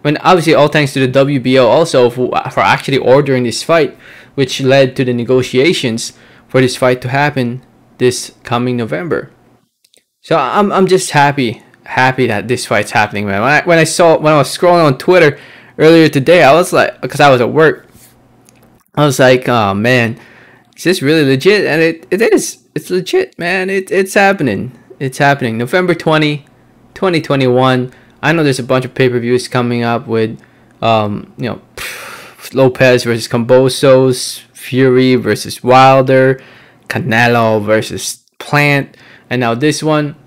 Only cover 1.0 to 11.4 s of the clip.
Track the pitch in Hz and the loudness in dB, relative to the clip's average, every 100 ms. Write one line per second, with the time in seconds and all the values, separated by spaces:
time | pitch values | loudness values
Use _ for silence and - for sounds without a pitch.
1 | 131 127 139 143 123 131 123 131 165 139 | 0 2 2 0 0 2 4 2 2 2
2 | 123 127 123 - - - 101 135 - 139 | 2 0 -4 -4 -4 -2 0 0 -2 -2
3 | - 135 143 131 120 113 - 165 139 - | 2 2 2 -2 -2 -6 -2 0 0 -6
4 | - - - - 131 - 135 135 135 131 | -20 -20 -16 -6 -6 -2 0 2 2 0
5 | 127 120 117 127 127 123 151 185 127 113 | -4 -4 0 -2 0 0 0 0 -4 -6
6 | - - - - _ 131 127 - 127 127 | -10 -16 -20 -20 _ 0 0 0 -2 -2
7 | 127 139 147 143 120 127 _ _ _ _ | -4 -2 -2 -2 -6 -8 _ _ _ _
8 | 123 120 - _ - 120 123 123 110 156 | -2 -2 -12 _ -6 -4 -2 -4 -6 -8
9 | 175 98 - _ _ _ _ _ _ _ | -6 -6 -8 _ _ _ _ _ _ _
10 | _ _ - 160 131 160 202 175 185 185 | _ _ -4 -2 0 -2 -2 0 0 0
11 | - 147 143 139 | 0 0 2 0